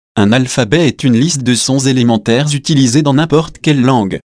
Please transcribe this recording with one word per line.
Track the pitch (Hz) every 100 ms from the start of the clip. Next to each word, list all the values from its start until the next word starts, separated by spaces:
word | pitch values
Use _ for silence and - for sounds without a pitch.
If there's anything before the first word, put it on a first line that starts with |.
| _ -
un | 101
alphabet | 127 127 - 110 156 151
est | -
une | 135 117
liste | 156 147
de | 123
sons | 117 - 135
élémentaires | 135 131 120 110 117 117 147
utilisés | 143 - 147 127 135
dans | 143
n'importe | 135 160 151 160 -
quelle | 160 143
langue. | 123 127 98 80 -